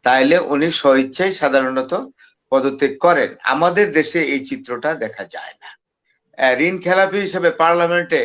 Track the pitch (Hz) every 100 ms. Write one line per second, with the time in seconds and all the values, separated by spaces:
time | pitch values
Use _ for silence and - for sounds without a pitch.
0 | 123 131 135 170 170 143 165 160 143 131
1 | 135 - 190 190 147 135 131 131 131 185
2 | 269 _ _ _ _ 131 131 135 139 139
3 | 175 165 110 - - 147 170 175 202 156
4 | 151 170 143 139 135 127 - 120 147 156
5 | 110 - 98 - - - - - _ _
6 | _ _ _ - 131 127 165 190 175 185
7 | 190 196 196 185 170 160 165 175 170 175
8 | 170 151